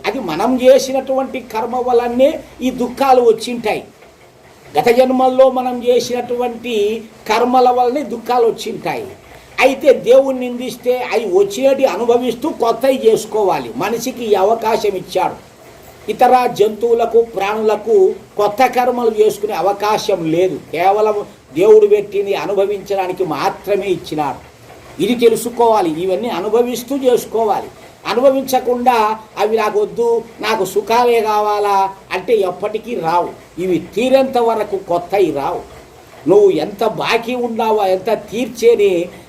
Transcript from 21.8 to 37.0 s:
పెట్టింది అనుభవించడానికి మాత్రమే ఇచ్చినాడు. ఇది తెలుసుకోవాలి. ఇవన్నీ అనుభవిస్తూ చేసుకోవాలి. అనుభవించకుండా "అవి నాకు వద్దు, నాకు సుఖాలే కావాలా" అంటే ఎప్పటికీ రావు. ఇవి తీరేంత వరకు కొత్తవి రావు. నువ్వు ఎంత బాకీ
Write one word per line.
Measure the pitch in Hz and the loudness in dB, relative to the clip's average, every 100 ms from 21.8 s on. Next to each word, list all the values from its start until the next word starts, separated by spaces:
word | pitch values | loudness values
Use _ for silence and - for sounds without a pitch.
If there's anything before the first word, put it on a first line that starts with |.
| 208 | 6
పెట్టింది | 208 - 196 196 | 2 0 -4 -4
అనుభవించడానికి | 170 165 196 202 202 - 196 180 180 | -4 -2 -2 -2 -4 -4 -4 -4 -4
మాత్రమే | 170 139 185 - 185 202 202 | -4 -2 -4 -4 -4 -4 -2
ఇచ్చినాడు. | 170 - 151 143 - - - - - - - | -4 -4 -6 -4 -6 -16 -20 -20 -20 -20 -6
ఇది | 202 | -2
తెలుసుకోవాలి. | 240 233 214 240 233 233 214 170 156 | 2 2 2 -4 0 2 2 0 -2
ఇవన్నీ | 185 180 233 | -2 -2 -4
అనుభవిస్తూ | 170 208 233 247 226 - 277 | -4 0 0 0 -4 -6 -2
చేసుకోవాలి. | 254 233 - 220 220 180 - - - - 156 | 0 0 0 -2 0 -2 -6 -18 -20 -14 -4
అనుభవించకుండా | 220 269 269 - 254 247 247 247 233 214 220 - 165 | 2 2 2 -2 -2 0 0 2 2 0 -2 -10 -4
"అవి | 214 220 | -2 0
నాకు | 208 208 | 0 -2
వద్దు, | 190 170 233 233 - - | -4 -2 0 -2 -4 -8
నాకు | 208 220 | -4 -2
సుఖాలే | 190 202 208 233 240 233 | -2 -2 0 2 4 2
కావాలా" | 220 208 208 208 202 196 190 - - | 0 0 0 0 0 0 0 -4 -10
అంటే | 180 214 214 | -8 0 0
ఎప్పటికీ | 180 175 214 208 226 | 0 -4 -8 -8 -8
రావు. | 208 165 180 - - - 156 | -6 -2 0 -2 -10 -18 -8
ఇవి | 185 165 - | -2 -2 -4
తీరేంత | 202 254 269 254 240 | -4 2 2 2 0
వరకు | 226 220 208 190 | 0 -2 -4 -6
కొత్తవి | - 175 - 202 165 | -4 -4 -2 0 0
రావు. | 139 156 165 - - - - - - 143 | 0 -6 -6 -10 -20 -20 -20 -20 -8 2
నువ్వు | 202 202 | 4 4
ఎంత | 151 185 - | 2 -4 -2
బాకీ | 226 156 | -4 -2